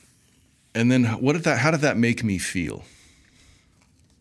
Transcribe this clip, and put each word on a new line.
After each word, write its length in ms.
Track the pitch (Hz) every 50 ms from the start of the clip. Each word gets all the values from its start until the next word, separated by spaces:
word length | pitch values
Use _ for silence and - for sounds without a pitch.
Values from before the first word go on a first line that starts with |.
| _ _ _ _ _ _ _ _ _ _ _ _ _ _ -
and 160 | 110 117 123 127
then 120 | 127 123
what 280 | 113 110 95 123 135 151
did 100 | 170 165
that, 140 | 165 139 120
how 120 | 123 156
did 100 | 165 143
that 160 | 151 139 95 110
make 260 | 117 117 120 - -
me 140 | 107 98 87
feel?" 440 | - - - 95 82 64 50 50 - - - - - - _ _ _ _ _ _ _ - - _ _ _ _ _ _ _ _ _ _ _ _ _